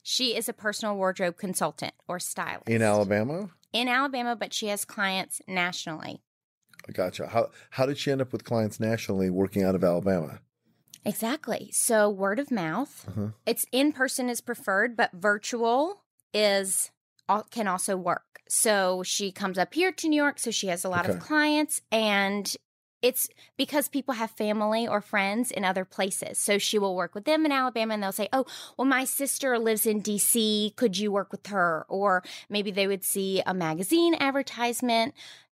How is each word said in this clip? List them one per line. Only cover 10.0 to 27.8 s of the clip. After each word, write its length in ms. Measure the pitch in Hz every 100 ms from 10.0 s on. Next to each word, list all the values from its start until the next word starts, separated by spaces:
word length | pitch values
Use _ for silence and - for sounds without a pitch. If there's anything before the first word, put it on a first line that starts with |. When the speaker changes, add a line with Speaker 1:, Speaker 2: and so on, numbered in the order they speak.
| 95 92 76 - - _ _ _ _ - -
Speaker 1:
Exactly. 640 | 208 226 311 - 208 -
So 360 | - - 220 208
word 300 | 196 196 214
of 120 | 285
mouth. 540 | 226 165 170 285 - -
Speaker 2:
Uh-huh. 180 | 107 104 - -
Speaker 1:
It's 200 | 160 -
in 200 | 247 294
person 380 | 294 240 - 247
is 120 | 233
preferred, 540 | - 233 - 190 240 226
but 160 | 226
virtual 920 | 180 208 208 - 240 226 247 320 403 _ _ _
is 580 | 208 208 196 190 185 - _ _ _ -
al-, 140 | 202 -
can 160 | 240 202
also 280 | 185 - 190
work. 440 | 175 165 - - -
So 560 | - 226 208 185 185
she 280 | 180 - 202
comes 260 | - 202 185
up 160 | 175
here 180 | 302 370
to 160 | - 320
New 80 | 302
York, 240 | 294 285
so 120 | 233
she 160 | 208 190
has 160 | 175
a 60 | 190
lot 160 | 180 180
Speaker 2:
Okay. 80 |
Speaker 1:
of 60 | 180
clients, 640 | - 202 240 - 302 - -
and 640 | 220 214 202 196 202 190 - _ _ _ _
it's 260 | 240 - - _ - -
because 320 | 269 294 254
people 240 | 285 254 226
have 160 | 226
family 560 | - 214 214 214 220 233
or 140 | 208
friends 500 | - 214 196 214 247
in 140 | - 185
other 180 | 190
places. 540 | 185 - 196 - - -
So 200 | - 202
she 220 | - 214
will 160 | 196 185
work 180 | 170 208
with 100 | 202
them 200 | 311 311
in 60 |
Alabama, 420 | 277 254 240